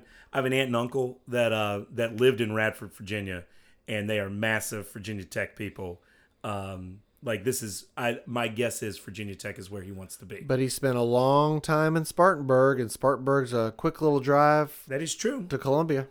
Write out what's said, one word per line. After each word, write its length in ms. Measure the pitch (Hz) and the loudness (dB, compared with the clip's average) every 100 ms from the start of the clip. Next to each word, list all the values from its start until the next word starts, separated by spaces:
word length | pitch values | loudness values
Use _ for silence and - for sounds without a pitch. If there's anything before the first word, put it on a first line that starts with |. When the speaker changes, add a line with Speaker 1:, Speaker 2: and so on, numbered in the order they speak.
| - - - | -14 -20 -8
Speaker 1:
I 60 | 139 | -2
have 80 | 131 | 0
an 80 | |
aunt 140 | 131 131 | 0 2
and 80 | 120 | 0
uncle 440 | 123 135 127 - - | 0 -2 -4 -6 -4
that, 240 | 120 117 | 0 2
uh, 300 | 110 104 101 - | 2 0 -2 -6
that 240 | 113 117 110 | -4 -4 4
lived 220 | 127 117 | 4 4
in 120 | 110 | 0
Radford, 400 | 110 110 - 101 | 0 0 -2 -10
Virginia, 520 | - 98 104 98 90 - - _ _ - | -14 -8 -6 -6 -10 -12 -20 _ _ -6
and 200 | 107 104 | -4 -2
they 100 | 107 | -2
are 100 | 98 | -2
massive 600 | 101 110 110 - 110 95 | -2 0 0 -2 -8 -10
Virginia 320 | 110 98 104 | -12 -10 -10
Tech 320 | 92 113 95 - | -8 -6 -6 -6
people. 460 | 101 - 92 87 _ _ _ _ | -10 -8 -10 -12 _ _ _ _
Um, 560 | 113 101 98 92 92 98 _ _ | -8 -6 -8 -10 -12 -16 _ _
like, 200 | 135 107 113 | -6 -4 -2
this 180 | 123 | -2
is, 220 | 110 92 - - | -4 -10 -12 -4
I, 220 | 120 120 - | -4 -4 -4
my 200 | 120 117 | -4 -2
guess 360 | 110 117 - | 0 -2 -2
is 160 | 110 95 | -8 -8
Virginia 340 | - 98 101 | -12 -10 -10
Tech 240 | 95 104 95 | -10 -10 -12
is 140 | 95 | -12
where 100 | 101 | -12
he 100 | 92 | -12
wants 240 | 95 92 - | -12 -14 -16
to 80 | 92 | -14
be. 160 | 98 | -10
Speaker 2:
But 180 | 143 131 | -2 0
he 100 | 131 | 0
spent 280 | - 139 123 | 0 0 2
a 40 | |
long 600 | 120 123 131 143 151 156 | 2 4 6 6 4 2
time 340 | - 156 156 160 | 0 2 2 0
in 80 | 156 | 0
Spartanburg, 760 | - 185 156 135 131 135 127 | 4 4 4 4 6 6 4
and 120 | 110 | -2
Spartanburg's 600 | - 131 127 131 139 123 | 0 0 2 2 2 2
a 200 | 120 113 - | 0 0 0
quick 260 | 160 - | -4 0
little 160 | 156 143 | 2 2
drive 640 | 127 143 147 151 147 - - | 4 6 6 6 2 -6 -8
Speaker 1:
That 140 | 135 | -6
is 140 | 160 - | -4 -2
true. 300 | 220 277 175 | -2 -2 -4
Speaker 2:
to 80 | 135 | -2
Columbia. 500 | 135 143 165 135 135 | 2 2 2 0 -2